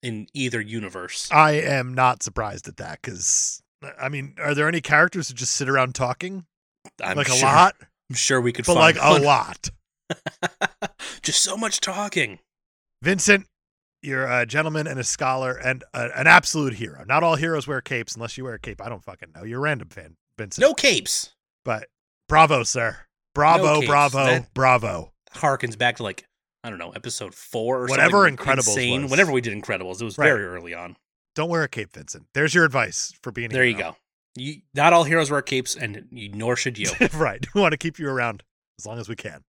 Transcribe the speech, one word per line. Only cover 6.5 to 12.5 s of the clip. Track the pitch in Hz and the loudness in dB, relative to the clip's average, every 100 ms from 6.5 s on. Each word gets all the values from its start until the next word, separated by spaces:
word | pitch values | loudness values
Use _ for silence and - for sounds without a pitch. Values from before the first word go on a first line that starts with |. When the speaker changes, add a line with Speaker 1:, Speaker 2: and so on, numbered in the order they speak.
| _ _ _ - _ | _ _ _ -20 _
Speaker 1:
I'm | - 147 | -6 -2
Speaker 2:
Like, | 131 | 0
a | |
Speaker 1:
sure, | 127 131 | 2 6
Speaker 2:
lot? | 143 180 - - _ _ | 8 6 4 -20 _ _
Speaker 1:
I'm | 127 | -4
sure | - 131 | 0 2
we | 120 | 0
could | 120 117 | -2 0
Speaker 2:
But, | |
Speaker 1:
find | 170 160 160 | 6 6 6
Speaker 2:
like, | |
a | 143 | 6
Speaker 1:
one. | 156 | 6
Speaker 2:
lot. | 143 135 - - - - _ _ _ | 6 4 2 -8 -14 -14 _ _ _
Speaker 1:
<laughs> | 165 - - 170 _ 202 _ - _ - - | -10 -10 -8 -8 _ -4 _ -12 _ -16 -8
Just | - 143 | -2 0
so | - 202 | 0 -2
much | 220 - | -4 -4
talking. | - 185 208 175 123 92 _ | -4 -4 -4 -2 -4 -6 _